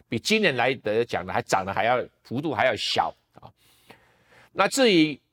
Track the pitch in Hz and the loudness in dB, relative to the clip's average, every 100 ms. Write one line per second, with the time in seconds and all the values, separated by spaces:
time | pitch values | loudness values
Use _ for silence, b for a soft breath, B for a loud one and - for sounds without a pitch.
0 | _ 117 - 214 190 127 123 123 104 107 | _ -6 -2 0 0 0 -2 -2 -2 -2
1 | 120 92 92 98 - - 95 98 110 123 | -2 -6 -4 -6 -2 -2 -2 -2 0 -2
2 | - _ _ 117 160 110 127 104 - - | -4 _ _ -8 -4 -2 -2 -2 -4 -2
3 | 82 - _ - - _ b b b b | -4 -8 _ -20 -20 _ b b b b
4 | b b b b b - 196 - 247 180 | b b b b b -2 0 4 4 6
5 | 156 139 _ | 4 0 _